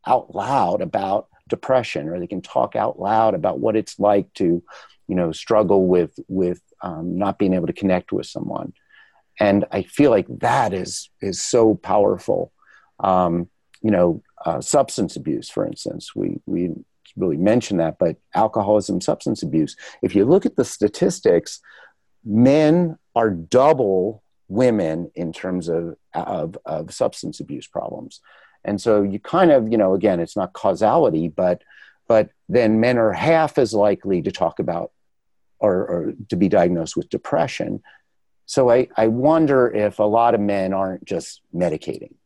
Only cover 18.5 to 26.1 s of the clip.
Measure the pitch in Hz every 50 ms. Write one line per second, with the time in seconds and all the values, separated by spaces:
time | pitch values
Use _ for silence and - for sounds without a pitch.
18.5 | - 113 98 101 107 107 95 - 98 90 - - - - - - 113 - - -
19.5 | - 160 151 - - - - - - _ - 98 - 101 101 123 175 196 - -
20.5 | - - 123 - - - - 107 - - 175 196 180 - - - 175 170 - -
21.5 | - - _ - - - - - _ _ _ _ _ _ _ 113 101 110 123 131
22.5 | 277 156 156 151 160 175 180 165 160 _ _ _ _ 117 113 110 95 82 82 _
23.5 | - 123 135 151 160 151 123 98 95 92 90 110 110 _ _ _ _ _ _ _
24.5 | 92 107 127 123 113 104 87 80 78 85 87 - _ - 87 80 - - - 92
25.5 | 90 90 - - 82 82 85 85 - _ _ _